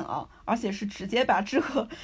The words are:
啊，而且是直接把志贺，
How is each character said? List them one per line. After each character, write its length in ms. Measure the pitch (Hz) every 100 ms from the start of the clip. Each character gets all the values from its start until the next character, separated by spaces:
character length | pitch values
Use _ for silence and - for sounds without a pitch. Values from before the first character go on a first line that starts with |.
啊， 260 | - 135 - - -
而 100 | 226
且 160 | 202
是 140 | 202 208
直 220 | - 190
接 180 | 240 254
把 160 | 190
志 180 | 202 269
贺， 300 | - 277 220 -